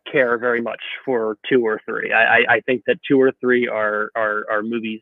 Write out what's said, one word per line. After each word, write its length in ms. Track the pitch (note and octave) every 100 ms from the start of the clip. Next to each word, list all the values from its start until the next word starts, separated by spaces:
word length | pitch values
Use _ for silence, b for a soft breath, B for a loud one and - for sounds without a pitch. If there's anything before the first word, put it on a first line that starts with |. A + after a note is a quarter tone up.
| -
care 280 | D3 A#2+ A#2
very 240 | B2 A#2+
much 180 | A#2 - - -
for 340 | - A#2+ A2 G#2+ -
two 160 | C3 A2
or 160 | G#2+ -
three. 280 | A2+ -
I, 240 | A2 A#2 A#2
I, 60 | A#2+
I 100 | A#2
think 220 | - B2 -
that 100 | B2+ -
two 140 | C3+
or 140 | C3 -
three 260 | B2 B2 A#2+
are, 440 | A2 G#2+ G#2 G#2+ A2+
are, 300 | G#2+ G#2+ G#2
are 120 | G#2+
movies 380 | A2 A#2 A2 A2